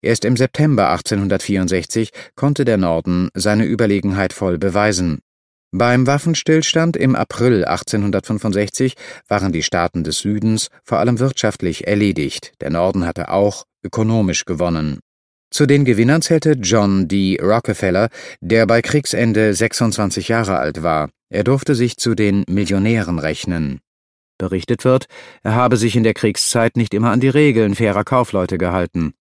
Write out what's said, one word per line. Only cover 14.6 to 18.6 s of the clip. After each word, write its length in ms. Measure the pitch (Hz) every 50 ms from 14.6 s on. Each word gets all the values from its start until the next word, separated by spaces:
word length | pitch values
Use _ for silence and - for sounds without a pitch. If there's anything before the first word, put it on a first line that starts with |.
| 90 87 85 80 78 76 71 - - _ _ _ _ _ _ _ _ _
Zu 160 | - - 151
den 180 | 135 143 143 143
Gewinnern 380 | 123 120 101 113 120 147 165
zählte 300 | - - 170 160 - 160
John 560 | 151 135 104 90 110 113 104 101 98 95 95 76
D. 320 | 92 101 95 95 95 -
Rockefeller, 680 | - 92 107 117 - - 104 - - 95 90 92 107 120 _ - - - - _
der 260 | - 87 113 113